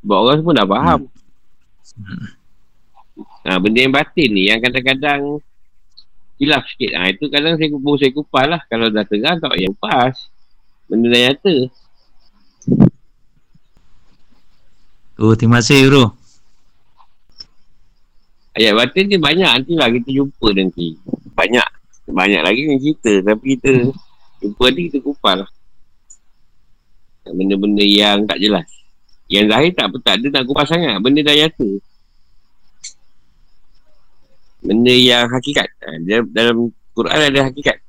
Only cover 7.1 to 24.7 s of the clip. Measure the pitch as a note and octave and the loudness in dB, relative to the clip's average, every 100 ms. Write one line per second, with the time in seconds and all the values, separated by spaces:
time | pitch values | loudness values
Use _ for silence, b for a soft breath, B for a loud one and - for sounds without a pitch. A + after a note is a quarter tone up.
7.1 | F#2+ D3 C#3+ D#3 E3 D#3 D3 C#3 C#3+ C#3 | -4 -4 -2 -2 -2 -2 -2 -2 0 0
8.1 | C#3 D3 C#3 C3+ E3+ - A2+ A2+ G#2+ G#2 | -2 -4 -2 0 -2 -6 -2 0 -2 -2
9.1 | G#2 C3 F3 D#3 F2 F#2+ G2 - C#3 B2+ | -2 -2 -2 -4 -2 -4 -6 -2 0 0
10.1 | C3 - - - - - _ _ A2 A#2 | -2 -18 -20 -20 -20 -20 _ _ 0 2
11.1 | A#2+ B2 C#3 G3+ D3+ B2+ - - - _ | 4 2 0 0 0 -2 -8 -20 -20 _
12.1 | - - _ - _ - - - - - | -20 -20 _ -20 _ -4 4 4 2 -20
13.1 | _ _ _ _ - - - - - - | _ _ _ _ -20 -20 -20 -20 -20 -20
14.1 | - - - - - - - - - - | -20 -20 -20 -20 -20 -20 -20 -20 -20 -20
15.1 | - A2 A2 A2+ A#2+ A2+ C#3 C3+ C#3 A2+ | -2 0 2 4 2 4 4 6 6 4
16.1 | - - - - - - - - - - | -2 -20 -20 -20 -20 -20 -20 -20 -20 -20
17.1 | - - - - - - - - _ _ | -20 -20 -20 -20 -20 -20 -20 -20 _ _
18.1 | - _ _ _ - A2 G#2+ B2+ F#3 G3+ | -20 _ _ _ 0 2 4 0 0 0
19.1 | G3 D3 E3 F3+ A#2+ C3+ E3+ B2+ A#2+ A#2+ | 0 0 2 2 0 -2 0 0 0 -2
20.1 | C3+ C#3 - A2 G2 F#2 E2 E2+ D#2+ - | -2 -2 -2 -2 0 -2 -4 -8 -8 -12
21.1 | - - - F2+ A#2+ - - _ - - | -12 -10 -4 0 0 -2 -6 _ -20 -8
22.1 | F2 F#2+ F#2+ E2 A#2 D#3 C3+ C#3+ D#3 A2+ | -2 0 2 0 -2 0 -2 -2 -2 0
23.1 | G2+ F#2+ G#2+ C3 C3 C#3 B2+ B2 - - | 0 0 -2 -2 -2 2 2 0 -4 -18
24.1 | _ - - G#2 G#2 B2+ | _ -20 -10 -10 0 0